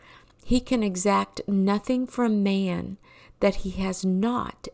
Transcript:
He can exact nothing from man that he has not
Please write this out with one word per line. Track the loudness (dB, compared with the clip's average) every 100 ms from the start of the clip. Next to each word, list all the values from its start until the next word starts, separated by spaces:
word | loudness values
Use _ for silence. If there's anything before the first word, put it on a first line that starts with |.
| -20 -20 -20 _
He | -2 0
can | 2 0
exact | 0 0 2 2 0 -6 -2
nothing | 2 2 2 0 -2 -2
from | 0 2 2
man | 2 2 0 -2 -6 -12 -18 -20 -20 0
that | 0 2
he | -2 -4
has | -4 -2
not | 0 2 0 -2 -6 -10 -16